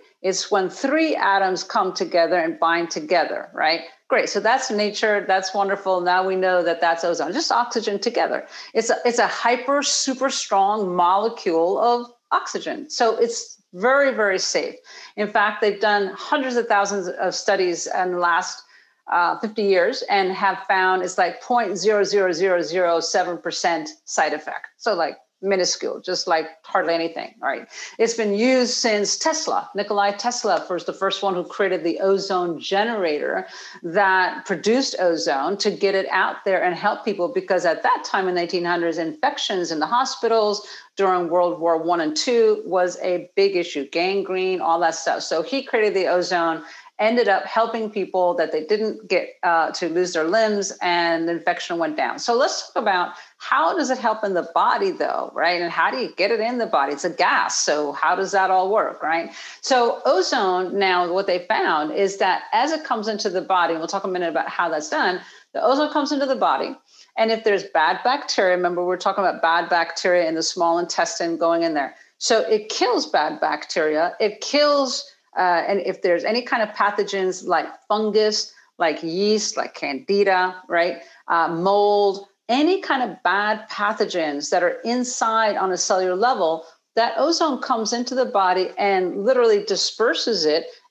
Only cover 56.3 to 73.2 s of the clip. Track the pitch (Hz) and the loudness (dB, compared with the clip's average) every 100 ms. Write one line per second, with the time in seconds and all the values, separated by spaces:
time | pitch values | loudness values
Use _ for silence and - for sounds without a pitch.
56.3 | 226 220 247 220 156 139 147 180 - 180 | 0 -2 -2 0 0 0 -2 -4 0 2
57.3 | - 90 - - 151 147 139 156 185 190 | 2 0 -2 0 0 -2 -2 0 0 0
58.3 | 196 190 185 185 214 151 - 151 165 165 | 0 2 2 2 2 0 -4 -4 -4 -4
59.3 | - - - - 262 233 - - 339 359 | -12 -18 -10 0 2 2 2 2 2 2
60.3 | 254 190 180 185 196 190 180 175 180 196 | 2 2 0 0 0 2 2 2 0 0
61.3 | 180 175 254 349 160 156 - 196 196 190 | 0 0 0 2 0 0 0 0 2 2
62.3 | 175 - 214 285 311 - 233 214 208 208 | 0 0 0 0 -2 -4 -4 -4 -4 -2
63.3 | 180 - 185 170 165 160 196 196 180 170 | -2 0 2 2 0 -4 -4 -4 -2 -2
64.3 | 160 - - 175 156 151 311 220 180 - | -2 -2 -2 -2 -2 -2 0 0 -2 -8
65.3 | - _ - - 269 302 302 277 285 269 | -20 _ 0 2 2 2 0 0 0 -2
66.3 | 254 180 135 - 269 _ - - - 226 | 0 0 0 -2 -8 _ -20 -8 -2 0
67.3 | 226 220 196 - 165 160 190 240 277 - | 2 2 0 2 2 2 2 0 0 -2
68.3 | - 190 180 180 180 180 180 196 196 185 | 0 2 2 0 0 -2 0 0 0 0
69.3 | - 165 170 175 175 165 - 190 175 165 | 2 2 2 2 0 0 -2 0 2 2
70.3 | 160 160 - 170 170 175 - 170 - 170 | -2 -4 0 0 2 0 -2 -2 -2 -4
71.3 | 165 165 170 165 151 135 - _ - - | 0 0 2 0 -2 -4 -8 _ -6 0
72.3 | 220 - 214 214 - 370 415 - 175 | 2 2 0 0 -2 0 0 0 0